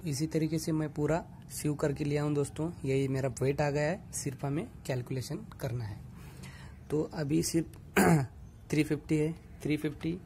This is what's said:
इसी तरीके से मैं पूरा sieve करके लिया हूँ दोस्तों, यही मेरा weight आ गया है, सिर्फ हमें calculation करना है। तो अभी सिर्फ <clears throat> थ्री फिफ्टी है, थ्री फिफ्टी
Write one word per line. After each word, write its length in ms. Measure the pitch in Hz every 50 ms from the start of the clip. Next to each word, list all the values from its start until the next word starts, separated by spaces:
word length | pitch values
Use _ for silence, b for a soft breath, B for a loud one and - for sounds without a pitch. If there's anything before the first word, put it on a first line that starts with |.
| -
इसी 220 | 165 139 123 160
तरीके 320 | 156 - 160 160 151 160 160
से 120 | - 175
मैं 220 | 160 156 156 147 143
पूरा 300 | 151 147 147 156 175 180 - - - - -
sieve 220 | - - - 151 147
करके 280 | 147 156 147 139 139 151
लिया 200 | 147 143 147 147
हूँ 100 | 147 147
दोस्तों, 380 | 143 143 - - - 156 170 170 - -
यही 220 | 135 135 135 139
मेरा 220 | 131 135 131 131 135 123 -
weight 200 | 131 135 143 -
आ 80 | 151 147
गया 200 | 139 147 147 151
है, 220 | 180 214 - -
सिर्फ 340 | - - - 147 127 - -
हमें 220 | 139 143 160 226 - - - -
calculation 540 | - 135 127 123 - 131 131 120 - 147 214 220 - - -
करना 240 | - 131 117 123 113
है। 140 | 101 104 - - - B B B B B B B B B B B B B B - -
तो 120 | 143 151 156 - -
अभी 300 | 180 151 139 156 165 165
सिर्फ 340 | - - 165 156 - - - - - - -
<clears throat> 260 | 196 175 170 147 131 - - - - - - - - -
थ्री 120 | - 151 147
फिफ्टी 340 | - 156 143 - - 160
है, 140 | 151 151 160 165 - - - - - -
थ्री 140 | - 151
फिफ्टी 400 | 147 - 156 139 - - 160 170 185 -